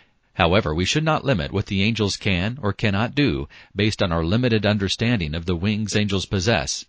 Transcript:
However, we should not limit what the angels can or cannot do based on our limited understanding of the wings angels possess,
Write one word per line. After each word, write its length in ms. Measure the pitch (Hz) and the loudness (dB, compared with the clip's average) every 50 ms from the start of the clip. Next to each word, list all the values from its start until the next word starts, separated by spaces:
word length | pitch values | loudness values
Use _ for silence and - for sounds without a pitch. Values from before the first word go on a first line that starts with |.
| _ _ _ _ _ _ _ | _ _ _ _ _ _ _
However, 400 | - 90 82 90 110 - 76 78 | 0 2 4 4 2 2 0 0
we 120 | 85 90 | 0 0
should 180 | - - 151 156 | 0 0 0 0
not 200 | 160 156 - - | 0 0 0 0
limit 280 | 139 127 87 71 - | 0 0 0 -2 -2
what 140 | - 98 - | -2 -4 -2
the 160 | - 104 95 | -2 0 0
angels 340 | 98 113 117 113 107 95 - | 2 2 2 0 0 0 -2
can 420 | - - 107 92 87 92 113 123 - | -2 -2 0 0 0 0 -2 -4 -4
or 100 | 101 101 | -4 -4
cannot 420 | - - 120 110 98 98 120 - - | -2 0 0 0 0 0 -2 0 0
do 320 | 147 147 117 76 69 82 - - - - - - | 2 2 2 2 -2 -4 -8 -12 -20 -20 -8 -2
based 240 | 98 104 110 - - | 0 0 0 0 0
on 80 | 92 82 | 0 0
our 140 | 82 82 80 | 0 0 2
limited 400 | 82 101 117 127 120 113 104 101 | 2 2 2 2 2 2 2 2
understanding 720 | 101 107 101 98 90 - - 110 117 123 101 80 76 76 | 2 0 0 0 -2 -2 0 0 0 0 0 -2 -4 -4
of 100 | 85 82 | -4 -2
the 120 | 92 90 | -2 -2
wings 380 | 80 92 107 107 104 110 95 - | 0 0 -2 -2 -2 -2 -2 0
angels 300 | 107 104 98 98 92 - | 0 0 0 0 -2 -2
possess, 640 | - 107 95 85 117 113 78 67 - - - - | -2 -2 0 2 2 2 2 0 -2 -6 -8 -12